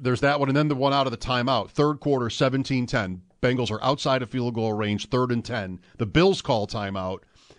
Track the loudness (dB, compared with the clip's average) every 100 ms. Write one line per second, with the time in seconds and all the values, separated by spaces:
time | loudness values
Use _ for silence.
0 | -2 2 2 2 2 2 2 2 2 2
1 | 0 -2 -2 0 2 0 0 0 0 0
2 | 0 0 0 0 0 0 0 -2 0 -2
3 | -4 -6 -14 _ -2 0 -2 -2 -2 0
4 | 0 0 -2 -4 -2 -2 -2 0 0 -2
5 | 0 0 2 0 -2 -6 -6 -10 -14 -6
6 | 0 4 4 2 0 0 -2 -4 -6 -4
7 | -6 -8 -12 _ -20